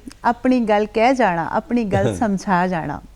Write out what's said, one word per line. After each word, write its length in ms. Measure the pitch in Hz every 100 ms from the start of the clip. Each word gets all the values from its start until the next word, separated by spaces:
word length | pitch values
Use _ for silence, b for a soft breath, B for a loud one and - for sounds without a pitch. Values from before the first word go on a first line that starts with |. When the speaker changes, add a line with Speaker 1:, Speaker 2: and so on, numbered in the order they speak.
| - -
Speaker 1:
ਆਪਣੀ 360 | - 240 254 254
ਗੱਲ 260 | 220 208 214
ਕਹਿ 280 | 220 233
ਜਾਣਾ, 340 | 262 208 170 156
ਆਪਣੀ 360 | - - 240
ਗੱਲ 320 | 214 196 208 202
Speaker 2:
<laughs> 40 |
Speaker 1:
ਸਮਝਾ 460 | 220 190 208 180 185
ਜਾਣਾ, 340 | 175 151 143 -